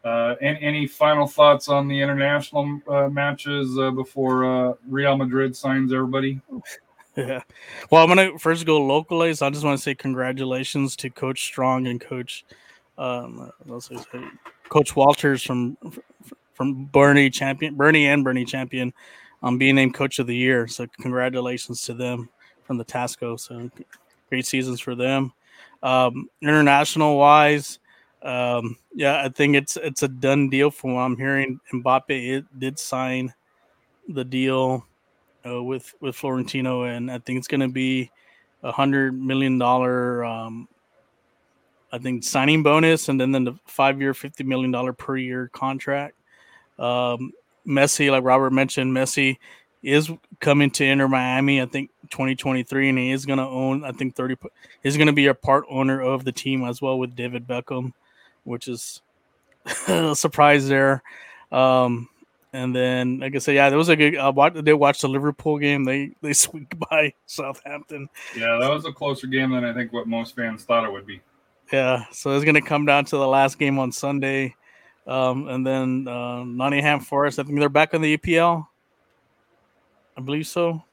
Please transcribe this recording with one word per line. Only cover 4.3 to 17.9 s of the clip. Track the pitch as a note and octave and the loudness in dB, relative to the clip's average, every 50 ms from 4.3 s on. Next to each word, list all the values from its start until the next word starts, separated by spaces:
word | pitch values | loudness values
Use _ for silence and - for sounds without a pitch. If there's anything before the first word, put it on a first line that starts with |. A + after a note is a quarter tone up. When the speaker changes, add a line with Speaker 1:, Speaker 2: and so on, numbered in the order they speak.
| B2+ B2+ B2+ | 2 2 2
Speaker 1:
uh, | B2+ B2+ B2+ B2+ B2 B2 _ _ C3 | 0 0 0 0 -2 -4 _ _ -8
Real | C3 C3+ C#3+ C#3 C3+ | -4 0 2 2 2
Madrid | C#3 C3+ B2+ B2 C3+ C3+ C3 B2+ | 2 0 0 0 0 0 -2 -4
signs | - - C3+ C3+ C3+ C3+ B2 C3 | -6 -4 -2 0 0 0 0 0
everybody? | C3 C3 B2+ C3 C3+ C3+ C3+ C3+ C3+ _ - | 0 -2 -2 -2 -2 -2 -2 -6 -8 _ -14
Speaker 2:
<laughs> | C4 B3 - - - - _ _ _ _ _ _ _ | -16 -16 -14 -16 -20 -20 _ _ _ _ _ _ _
Yeah. | - C3 B2+ C3+ B2+ - _ _ - - - - - - - | -8 -8 -6 -8 -10 -10 _ _ -20 -20 -20 -18 -20 0 6
Well, | D#3 E3 | 6 8
I'm | D#3+ | 8
gonna | E3 F3+ F#3+ F#3+ F#3+ F3+ E3 | 8 6 6 4 2 0 -2
first | - D#3+ E3 E3 E3 | 0 0 0 0 0
go | D#3+ D#3 D3+ | 2 2 2
locally. | C#3 C3+ C#3 D#3 D#3+ _ F3 E3 E3 E3 D#3 | 4 2 2 0 0 _ 0 0 0 0 0
So | C#3+ D3 | 0 -2
I | C#3 | -2
just | C#3+ D3 D3 | -2 -2 -2
wanna | D3 C#3 | -2 -2
say | C3 - D3 C3+ | -2 -2 -6 -8
congratulations | - - C#3 C3 B2+ B2+ B2+ C3 C3 C3+ B2+ B2+ C3 C3 - - D3 C#3 C3 - | -6 -6 -6 -4 -4 -4 -4 -4 -6 -6 -6 -6 -6 -6 -4 -2 -2 -2 -2 -4
to | - - C3 | -8 -12 -12
Coach | _ - - C3 C3 - - | _ -6 -6 -6 -6 -6 -8
Strong | - - - C3 C3 C3 C3 B2+ | -8 -4 -2 0 0 2 0 -2
and | B2 B2 B2 | -4 -6 -8
Coach, | - - C3 B2+ B2 - - - _ _ - _ _ _ _ _ _ _ _ | -8 -10 -10 -10 -10 -12 -14 -16 _ _ -20 _ _ _ _ _ _ _ _
um, | - C3 B2+ B2 B2 A#2+ B2 A#2 A#2+ B2 B2 - _ - - | -8 -6 -6 -6 -6 -10 -12 -16 -18 -18 -20 -20 _ -18 -16
I'll | A#2+ A#2+ | -16 -16
say, | - - B2+ | -16 -14 -16
say | A#2 - _ - B2 B2+ - - - _ - _ _ _ - | -16 -16 _ -16 -16 -16 -18 -20 -20 _ -20 _ _ _ 2
Coach | - D3+ C#3 - - | 2 2 2 4 2
Walters | C#3+ C#3 C#3+ D3 - - C#3+ C3+ B2+ - | 4 6 6 6 4 2 0 0 0 -2
from, | - B2+ B2 B2 A#2+ D3+ _ - E3 - - _ _ _ _ - - - _ _ _ _ | -4 -4 -4 -4 -4 -6 _ -16 -16 -16 -18 _ _ _ _ -20 -20 -20 _ _ _ _
from | - C3 C#3 C3+ C3 C3+ | -4 -4 -4 -4 -6 -10
Bernie | C#3 C#3 C#3 C#3 C#3+ C#3+ C#3+ C#3 C3+ | 2 6 6 8 8 8 8 6 4
Champion, | - - C#3 C3+ C#3 C3 D#3 D#3 C#3+ | 2 -2 -4 -4 -4 -4 -6 -8 0
Bernie | C#3 C#3 D#3 | 4 4 6